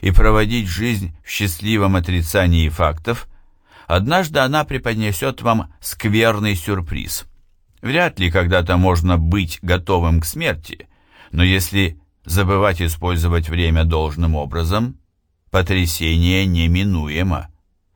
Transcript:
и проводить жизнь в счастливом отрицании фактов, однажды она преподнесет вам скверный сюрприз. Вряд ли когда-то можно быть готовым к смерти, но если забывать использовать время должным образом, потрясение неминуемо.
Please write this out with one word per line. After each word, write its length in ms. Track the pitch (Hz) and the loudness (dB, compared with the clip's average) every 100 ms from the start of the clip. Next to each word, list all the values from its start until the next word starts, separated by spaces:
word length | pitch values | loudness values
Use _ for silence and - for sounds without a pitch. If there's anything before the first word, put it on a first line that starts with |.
и 80 | 92 | 6
проводить 580 | 90 107 107 107 120 98 | 8 8 6 2 0 -4
жизнь 480 | 85 117 107 85 - | -4 -4 -4 -6 -12
в 60 | - | -12
счастливом 680 | - 101 82 104 107 98 95 | -4 -4 -4 -2 0 2 0
отрицании 720 | 82 90 80 101 90 85 80 | 0 -2 0 2 4 4 2
фактов, 580 | 76 80 78 - 120 - - _ _ _ - - | 0 -2 -2 -6 -6 -8 -20 _ _ _ -20 -4
однажды 520 | 90 113 180 165 156 | -2 2 0 0 0
она 240 | 131 151 147 | 0 0 -2
преподнесет 760 | 131 127 110 107 95 135 - | -4 -4 -2 -2 -2 -4 -2
вам 320 | 117 113 - - | 0 0 -2 -12
скверный 760 | - - 110 110 113 104 107 95 | -14 -6 0 4 4 2 0 -2
сюрприз. 680 | 107 98 82 71 - - - - _ _ _ - | -2 -4 -4 -8 -8 -10 -12 -20 _ _ _ -12
Вряд 380 | 113 156 170 - | -4 -2 -2 0
ли 100 | 87 | 0
когда-то 480 | 92 87 92 85 90 | 2 2 0 2 2
можно 400 | 92 85 90 85 | 2 2 2 2
быть 400 | 82 101 85 - | 2 0 -2 -6
готовым 580 | 87 90 82 90 85 80 | -2 -2 0 0 2 0
к 40 | - | -2
смерти, 640 | 156 165 - - - - _ _ _ - | -6 -4 -6 -10 -18 -20 _ _ _ -8
но 120 | 76 | 0
если 560 | 90 95 - 98 90 78 _ _ | 2 2 0 -2 -2 -4 _ _
забывать 600 | - 92 92 98 101 85 | -4 0 2 2 2 0
использовать 680 | 82 80 90 87 85 85 80 | -4 -4 -4 0 0 0 -2
время 340 | 85 82 80 | -2 0 2
должным 520 | 80 80 78 76 82 76 | 2 0 -2 -2 -2 -2
образом, 640 | 71 82 82 104 123 - _ _ _ _ - | -4 -4 -2 -2 -4 -10 _ _ _ _ -4
потрясение 960 | 95 87 92 85 - 80 82 85 95 95 | -2 0 0 0 -2 0 2 2 2 2
неминуемо. 1040 | 85 82 85 101 85 76 78 87 76 - _ _ _ _ | 2 2 2 0 -2 -4 -4 -2 -4 -8 _ _ _ _